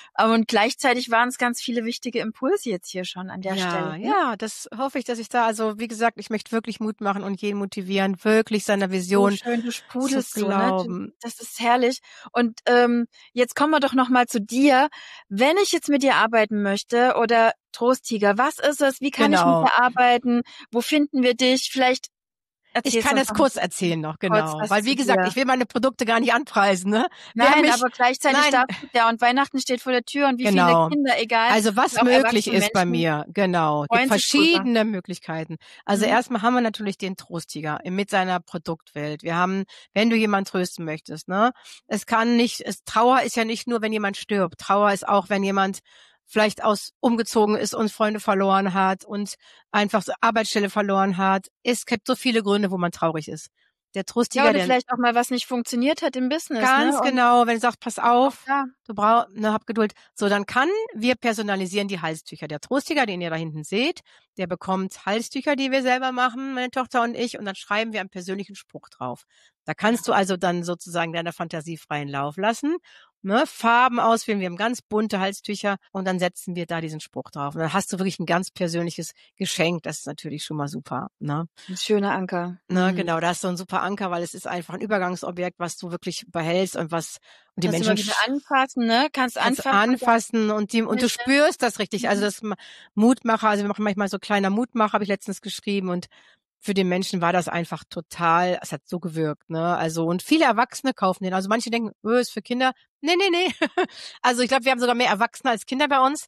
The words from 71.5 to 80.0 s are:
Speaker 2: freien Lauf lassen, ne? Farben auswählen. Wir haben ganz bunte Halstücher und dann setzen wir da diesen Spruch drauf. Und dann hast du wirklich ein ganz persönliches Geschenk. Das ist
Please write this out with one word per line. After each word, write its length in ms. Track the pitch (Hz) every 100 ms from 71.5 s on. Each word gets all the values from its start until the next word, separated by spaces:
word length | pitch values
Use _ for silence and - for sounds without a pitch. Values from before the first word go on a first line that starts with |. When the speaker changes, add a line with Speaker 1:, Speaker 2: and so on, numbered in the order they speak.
| 165 156 160
Speaker 2:
freien 320 | - 147 143
Lauf 300 | 139 143 147
lassen, 380 | 208 233 285 349 - - _ _
ne? 220 | 190 220 311
Farben 540 | - 233 240 254 240
auswählen. 400 | 226 226 - 202
Wir 60 | 185
haben 100 | 170
ganz 240 | 226 247
bunte 400 | - 214 220 196
Halstücher 560 | 190 196 - 202 202 196 _
und 140 | 196 185
dann 120 | 185
setzen 360 | 180 - - 175
wir 80 | 170
da 140 | 165
diesen 200 | 160 156
Spruch 300 | - - -
drauf. 240 | 151 143
Und 60 | 156
dann 120 | 160
hast 180 | 185 -
du 60 | 180
wirklich 200 | 190 156
ein 60 | 170
ganz 240 | 175 190
persönliches 640 | - 175 170 170 - 165 - _ -
Geschenk. 460 | 185 - 165 170
Das 160 | 156
ist 80 | 151